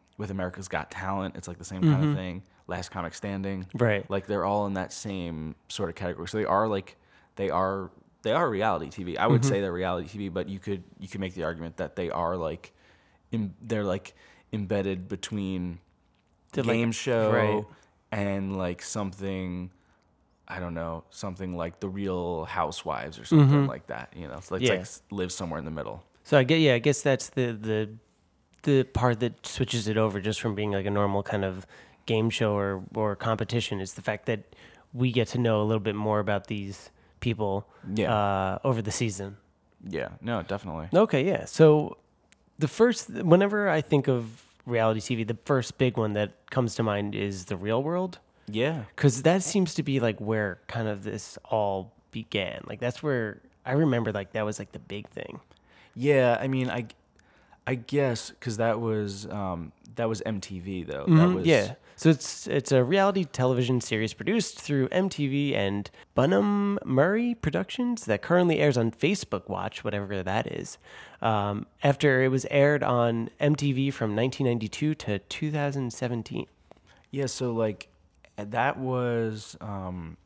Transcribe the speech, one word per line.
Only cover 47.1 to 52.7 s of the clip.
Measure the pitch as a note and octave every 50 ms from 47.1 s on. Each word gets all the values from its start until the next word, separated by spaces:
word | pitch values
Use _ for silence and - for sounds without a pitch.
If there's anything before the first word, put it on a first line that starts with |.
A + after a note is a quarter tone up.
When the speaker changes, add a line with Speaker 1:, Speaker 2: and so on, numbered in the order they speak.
| G#2
Speaker 2:
is | G#2 G2+ G2+ G2 F#2+ F2+
The | - G#2 F2
Real | F#2 G#2 A2+ A#2+ C#3
World. | D3+ E3+ F3+ F#3 F#3 F3+ - - _ _ _ _ -
Speaker 1:
Yeah. | G#2 G#2+ A#2+ D3 E3 D3+ A2+ - -
Speaker 2:
'Cause | - - C#3+ A2+ C3 C3+
that | D#3 F3 F#3+ F3+
seems | - - G#3 F#3 E3 -
to | - D#3
be, | C#3+ C3+ C3+
like, | A#2 A2+ G#2 -
where | G#2+ G#2 A2 G#2+ G#2+ G2+ F2 - _ -
kind | - A#2+ A2+ A2
of | G#2 G2 G2
this | G#2 G2+ G#2+ - - - - -
all | - - A2 G#2 G2+ G2 F#2+ F#2+ A2+ - _ _ _
began. | - A2+ A2 - - G#2 F#2+ - A#1+ B1+ -
Like, | -